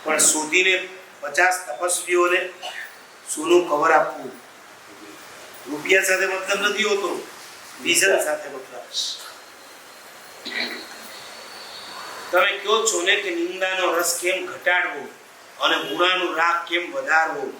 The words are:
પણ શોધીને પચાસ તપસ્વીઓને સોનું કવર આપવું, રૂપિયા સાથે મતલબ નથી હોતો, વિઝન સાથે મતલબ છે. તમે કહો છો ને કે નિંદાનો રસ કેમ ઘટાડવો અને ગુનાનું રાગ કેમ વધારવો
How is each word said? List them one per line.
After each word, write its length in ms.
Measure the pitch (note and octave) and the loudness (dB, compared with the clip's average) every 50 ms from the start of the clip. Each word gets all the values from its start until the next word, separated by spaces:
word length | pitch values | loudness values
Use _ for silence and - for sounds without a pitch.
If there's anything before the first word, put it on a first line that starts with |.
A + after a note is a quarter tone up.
| - | 0
પણ 140 | D#3 D#3 D3+ | 0 2 4
શોધીને 680 | - - D#3+ D#3 D3+ D#3 E3 F3+ F#3 F#3+ F#3 F#3 F#3 - - - - - - - | 4 4 4 2 0 2 4 4 6 6 2 2 0 -6 -12 -16 -18 -20 -16 -12
પચાસ 460 | - G3 F#3 F#3+ F3+ F#3 F3+ - - | -10 -4 2 4 4 4 4 0 -4
તપસ્વીઓને 800 | - - - F3 F3+ F3 - - F3 F3+ F3 F3 F3 F3+ - - - - - - - - - - - - - - - - - - - - | -8 -6 -2 0 0 0 -2 0 2 4 4 6 6 4 2 0 -2 -8 -10 -12 -12 -12 -12 -12 -14 -16 -18 -20 -20 -20 -18 -10 -8 -6
સોનું 340 | D3+ D#3 E3 F3 F3 F3 - | -4 4 6 6 6 6 4
કવર 240 | - A2 - E3 | 0 2 4 6
આપવું, 400 | D#3 D3+ - - - C#3 C3 B2 - - - - - - - - - - - - D#3 - - D#2 D#2+ - - - - - - - - - - A#2+ | 6 6 4 2 -2 -8 -10 -12 -12 -14 -18 -20 -20 -20 -20 -20 -20 -20 -20 -20 -20 -18 -18 -18 -18 -18 -18 -18 -18 -18 -18 -18 -18 -16 -10 -10
રૂપિયા 320 | D3 D3+ D3+ F3 F#3+ F#3+ | -8 -6 2 4 4 4
સાથે 240 | F#3+ F#3 F#3 F#3 F#3+ | 4 2 2 2 2
મતલબ 340 | F#3+ F#3+ F#3+ - G3 G3+ F#3+ | -2 -2 -4 -2 -2 -2 0
નથી 220 | G3+ G#3 G3+ G#3+ | 0 0 0 0
હોતો, 460 | G#3 G#3 G3+ - F3+ F3 - - - - - - - - - - - - - - | 0 2 0 0 0 -2 -4 -4 -8 -12 -16 -16 -18 -18 -18 -18 -18 -18 -16 -6
વિઝન 440 | B2+ D#3 E3+ - F#3+ G3 - - - | -2 0 2 4 4 4 4 4 2
સાથે 240 | D3+ D3+ D3+ - - | 0 -2 -4 -6 -10
મતલબ 380 | C#3 C3 - - - - - - | -12 -12 -12 -12 -14 -16 -14 -8
છે. 340 | - - - - - - - - - - - - - - - - - - - - - - - - - - - - - - - - - - - - - - - - - - - - - - - - - - - - - - - - - - - - - - - - - - - - | -6 -4 -4 -4 -6 -10 -12 -16 -16 -18 -20 -20 -20 -20 -20 -20 -20 -20 -20 -20 -20 -20 -20 -20 -20 -20 -20 -20 -20 -14 -12 -8 -6 -6 -6 -6 -8 -10 -12 -14 -14 -16 -14 -14 -14 -14 -14 -14 -14 -16 -16 -16 -16 -16 -14 -14 -14 -14 -14 -14 -12 -12 -12 -12 -12 -12 -6 2
તમે 280 | F3 F3+ G3 G3+ G3 G3+ | 4 4 4 4 0 -2
કહો 280 | - G#3 A3 A3+ G#3 | 0 2 2 4 4
છો 160 | - F3 F3 | 2 0 2
ને 140 | E3+ F#3+ G3+ | 2 2 2
કે 140 | G3+ G3+ F#3 | 2 2 -2
નિંદાનો 640 | E3+ E3+ E3+ F3+ F#3 F#3+ F#3+ F#3 F#3+ F#3 F3+ E3+ E3 | -2 -2 -2 -2 -2 -2 -2 -2 0 0 0 2 2
રસ 240 | F3 E3+ E3+ - - | 2 2 0 -2 0
કેમ 260 | F3 F3+ F#3 F#3 F3+ | 0 -2 -2 -2 -4
ઘટાડવો 560 | - - - - F3+ F3+ F3+ - - - C#3+ B2+ - - - - - - - - - - - C#3 | -8 -10 -2 0 2 2 2 2 -2 -6 -8 -10 -12 -16 -18 -20 -20 -20 -20 -20 -20 -6 -2 0
અને 120 | D#3 E3 D#3+ - | 2 2 0 0
ગુનાનું 520 | - G3+ F3+ F3 F3+ F#3 F3+ F3+ D#3+ D3+ | -4 0 2 4 4 4 2 0 -2 2
રાગ 320 | D#3+ E3 E3+ E3+ E3 - - | 2 2 4 2 0 -2 -2
કેમ 240 | E3+ F3 F3 D#3+ | -2 -4 -4 -4
વધારવો 600 | C#3 C3+ C3 D3 D#3 D#3+ D#3+ D#3 C#3+ C#3+ C3 - - | -6 -6 0 4 4 4 4 2 -2 -4 -6 -8 -10